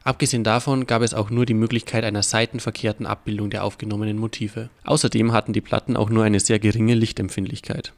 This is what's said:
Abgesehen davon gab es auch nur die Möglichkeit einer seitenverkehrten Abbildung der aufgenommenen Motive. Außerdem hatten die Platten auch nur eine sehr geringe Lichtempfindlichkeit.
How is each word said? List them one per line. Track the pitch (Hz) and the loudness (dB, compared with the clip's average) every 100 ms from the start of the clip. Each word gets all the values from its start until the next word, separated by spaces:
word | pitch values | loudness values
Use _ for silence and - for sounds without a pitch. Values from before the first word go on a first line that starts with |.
Abgesehen | - 131 - 120 | -4 0 0 2
davon | 110 113 120 131 127 | 2 2 2 0 2
gab | 117 | 2
es | 117 | 2
auch | - 104 | 0 -2
nur | 117 | 0
die | 120 | 2
Möglichkeit | 110 113 117 - 113 | 2 2 0 -2 -2
einer | 113 104 | 0 0
seitenverkehrten | 101 110 113 120 113 - 113 104 | 0 0 0 -2 -8 -4 -4 -2
Abbildung | 104 107 - 104 104 | -4 -6 -4 -4 -4
der | 104 | -4
aufgenommenen | 101 - 107 104 107 107 | -4 -6 -6 -4 -2 -2
Motive. | 110 - 107 113 113 - | -4 -4 -6 -6 -12 -12
Außerdem | - 147 117 110 113 | -2 2 2 2 4
hatten | 117 - | 2 0
die | 107 | -2
Platten | - 110 - | -2 -2 0
auch | 113 107 | 0 2
nur | 113 | 4
eine | 107 104 | 4 4
sehr | - 110 | 2 2
geringe | 107 107 110 | 2 2 4
Lichtempfindlichkeit. | 117 110 - 95 - 95 - - 104 - | 4 2 -2 -4 -4 -6 -8 -8 -8 -10